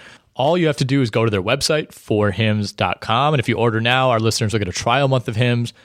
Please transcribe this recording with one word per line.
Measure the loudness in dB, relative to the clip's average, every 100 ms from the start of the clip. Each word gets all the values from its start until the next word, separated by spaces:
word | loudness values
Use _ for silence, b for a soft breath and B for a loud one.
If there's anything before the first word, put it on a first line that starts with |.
| B B B
All | -4 0 2
you | 0
have | 0
to |
do | 0 0
is | 0
go | 0
to | 0
their | 0
website, | 0 0 0 -2 -4
four | -10 -2 0 0
hims | 2 0 0 -2
dot | -2 -2 -2
com. | -2 0 2
And | 0
if | 0
you | 0
order | 0 0
now, | 0 2 2
our | 2
listeners | 0 0 -2
will | -2
get | -4
a |
trial | -4 0 0 2
month | 0 -2
of | -2
Hims | 0 0 -4 -8